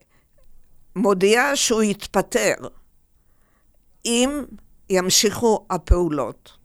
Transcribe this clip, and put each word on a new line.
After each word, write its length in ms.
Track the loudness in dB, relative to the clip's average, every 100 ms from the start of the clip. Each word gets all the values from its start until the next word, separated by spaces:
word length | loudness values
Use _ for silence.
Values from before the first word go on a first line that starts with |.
| _ _ _ _ -20 -20 -20 -20 -12 -2
שמודיע 540 | 0 2 4 2 0
שהוא 280 | 0 0 0
יתפטר, 720 | 0 -2 -4 -4 -2 0 0 -2 -6 -18 -20 _ _ _ _ _ _ _ _ _ _ _
אם 400 | -2 0 0 -2 -10 -16 -20 _ -4
ימשיכו 760 | -2 2 2 0 0 0 0 -2
הפעולות. 840 | -4 0 0 0 -2 -6 -8 -20 -20